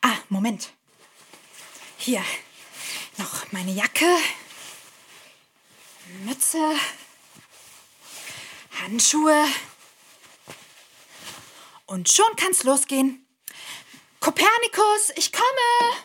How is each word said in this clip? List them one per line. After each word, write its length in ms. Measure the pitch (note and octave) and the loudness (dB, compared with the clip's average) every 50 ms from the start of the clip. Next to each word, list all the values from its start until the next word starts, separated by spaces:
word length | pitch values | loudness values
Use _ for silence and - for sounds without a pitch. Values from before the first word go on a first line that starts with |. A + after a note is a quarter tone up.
Ah, 160 | - B3+ A3+ - - - | 0 0 -2 -2 -6 -6
Moment. 440 | G3+ F#3+ G3 A#3 A3 - - - - _ _ _ _ _ - - _ _ - _ - - - - - - - - - - - - - - | -4 -2 -2 -2 -4 -4 -10 -14 -16 _ _ _ _ _ -20 -20 _ _ -20 _ -20 -20 -20 -20 -20 -20 -20 -20 -20 -20 -20 -20 -16 -10
Hier, 260 | - - B3+ G3+ F3+ - - - - - - - - - - - - - - - - - - - | -4 -2 -2 -2 -2 -6 -8 -8 -12 -16 -20 -20 -20 -20 -18 -14 -12 -10 -10 -10 -12 -14 -10 -10
noch 340 | G3 - - - - - | -10 -8 -8 -10 -10 -8
meine 200 | - F#3 F#3 F#3 | -8 -6 -6 -4
Jacke, 340 | F#3+ F#3+ G#3 G#3+ - - D4+ F4 F4+ E4+ D4+ - - - - - - - - - - - - - - - - - - - - - _ _ _ _ _ _ _ _ _ _ - - - - - F3+ F3 F#3+ F#3+ | -4 -2 -2 -2 0 2 4 4 4 4 2 -2 -4 -8 -14 -20 -20 -20 -18 -18 -20 -20 -20 -20 -20 -20 -20 -20 -20 -20 -20 -20 _ _ _ _ _ _ _ _ _ _ -20 -20 -20 -20 -20 -20 -18 -14 -10
Mütze, 500 | G#3 C4 C4 - - - D#4+ D#4 D#4 D#4 D4 D4 - - - - - - _ _ _ - - - _ _ - - - - - - _ _ _ - - - - - - - - - - - - - - - - | -10 -6 -4 -2 -2 0 0 0 0 0 -2 -4 -4 -6 -12 -18 -20 -20 _ _ _ -20 -20 -20 _ _ -20 -20 -20 -20 -20 -20 _ _ _ -20 -20 -18 -16 -16 -14 -14 -14 -16 -16 -18 -20 -20 -16 -12 -10
Handschuhe. 600 | F#3+ F3+ G3+ A#3+ - - - D4+ D4+ D#4 D#4 D4+ D4+ D4 C4+ - - - - _ - - _ _ _ - - _ _ - - _ _ - - - - - - - - _ _ - - _ - - - - - - - - - - - - - - _ | -8 -6 -2 2 2 2 4 4 4 6 6 6 4 2 0 -4 -8 -12 -18 _ -20 -20 _ _ _ -20 -20 _ _ -20 -20 _ _ -20 -20 -20 -20 -20 -20 -20 -20 _ _ -20 -20 _ -20 -20 -18 -18 -18 -18 -20 -20 -20 -20 -20 -20 -20 -20 _
Und 220 | - G3 F#3 F3 - | -10 -10 -6 0 2
schon 260 | - - G4+ A4+ A4 | 4 6 4 4 4
kann's 280 | - - F#4+ F#4 - - | 2 0 0 0 2 2
losgehen. 600 | B3 C4+ C#4 - - C#4 C4+ C4+ C4+ C4 - _ _ _ _ _ - - - - - - - - - - - _ _ _ _ | 2 2 2 2 0 0 2 2 2 0 -4 _ _ _ _ _ -20 -18 -18 -16 -16 -16 -18 -18 -20 -20 -20 _ _ _ _
Kopernikus, 920 | - - - - D#4+ G4+ A4 A#4 A#4+ A#4 - - G#4 G#4+ G#4 G#4 G#4 - - | -2 -2 0 4 4 6 6 4 2 0 2 2 4 4 4 2 2 -2 0
ich 160 | - - - | -2 -2 -2
komme! 600 | - - A#4 B4 C5+ C5+ B4 A#4+ A#4+ A#4+ A#4+ A#4+ A#4+ - | 0 2 2 2 2 2 2 4 4 4 2 2 0 -4